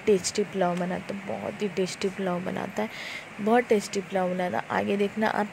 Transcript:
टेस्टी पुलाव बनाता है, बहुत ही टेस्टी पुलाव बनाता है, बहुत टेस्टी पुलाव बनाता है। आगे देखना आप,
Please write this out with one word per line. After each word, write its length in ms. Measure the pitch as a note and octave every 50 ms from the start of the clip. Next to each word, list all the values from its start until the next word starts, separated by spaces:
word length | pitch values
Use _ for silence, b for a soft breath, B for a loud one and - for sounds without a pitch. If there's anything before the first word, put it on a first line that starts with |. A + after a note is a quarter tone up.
| -
टेस्टी 380 | - G#3 F#3 F3+ - - - G#3
पुलाव 360 | - - G3 F#3 F3 F3 F3
बनाता 340 | F3 F3+ F3+ F3+ F#3+ - -
है, 140 | G3 G3 G3+
बहुत 340 | - - - G3 G#3 G#3
ही 60 | G#3 G3+
टेस्टी 420 | F3 F#3+ F#3 F3+ - - - G3
पुलाव 320 | F#3 - G3 F#3 F3 F3
बनाता 420 | F3+ F#3 F#3 F#3+ - G3 G3+ - G#3+
है, 60 | A3+ B B B B B B B B - -
बहुत 220 | G#3 G#3+ A3+ B3 B3
टेस्टी 380 | - A#3 G#3 G3+ - - G3+
पुलाव 280 | F#3 - G3 F#3+ F#3 F3+
बनाता 280 | F3+ F#3 F3+ F3+ G#3 -
है। 60 | - -
आगे 260 | - F#3+ G3+ G#3 G3+ G3+
देखना 300 | G3+ G3 - A3 A3 -
आप, 200 | - - G#3+ G#3+